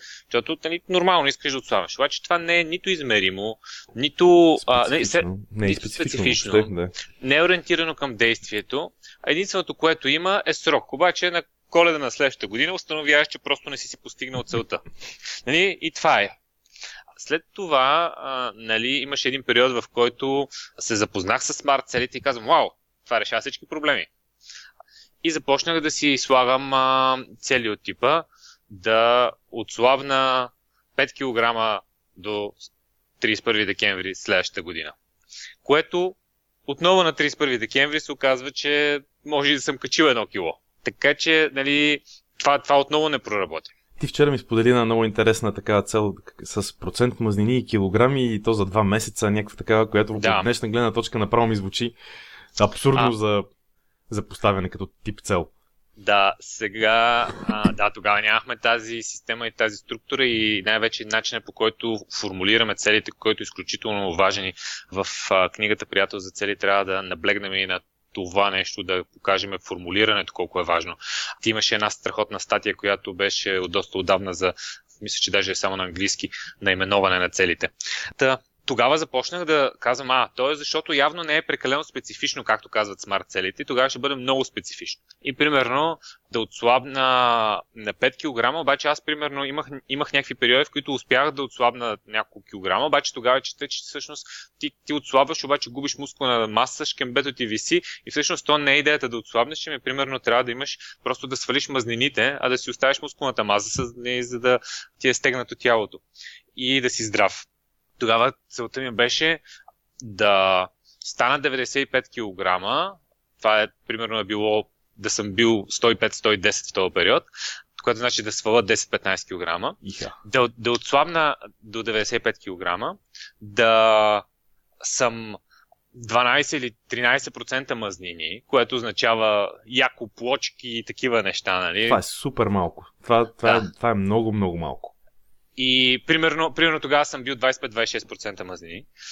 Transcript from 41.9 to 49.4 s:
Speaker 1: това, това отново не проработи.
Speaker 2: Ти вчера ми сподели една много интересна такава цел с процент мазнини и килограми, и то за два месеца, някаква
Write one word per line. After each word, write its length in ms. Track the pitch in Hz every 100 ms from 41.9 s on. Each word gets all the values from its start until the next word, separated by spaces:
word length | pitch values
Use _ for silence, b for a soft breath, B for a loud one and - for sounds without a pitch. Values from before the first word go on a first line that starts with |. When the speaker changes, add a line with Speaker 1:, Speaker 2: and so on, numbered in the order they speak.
| 143 - B _ -
Speaker 1:
това, 200 | 147 139
това 220 | - 143
отново 280 | 139 151 156
не 100 | 139
проработи. 520 | - 104 90 80 - _ _ -
Speaker 2:
Ти 60 | 135
вчера 240 | - 147
ми 80 | 135
сподели 300 | - 113 113
една 160 | 123
много 200 | 113 113
интересна 500 | 113 104 110 110 107
такава 280 | 101 - 104
цел 320 | 98 110 104 92 - -
с 340 | - 104 101 -
процент 420 | 92 - 123 -
мазнини 380 | 113 101 107 127
и 80 | -
килограми, 680 | 107 95 107 127 139 123
и 80 | 107
то 100 | 110
за 140 | 110 92
два 180 | 107
месеца, 460 | 98 107 107 - 107
някаква 260 | 104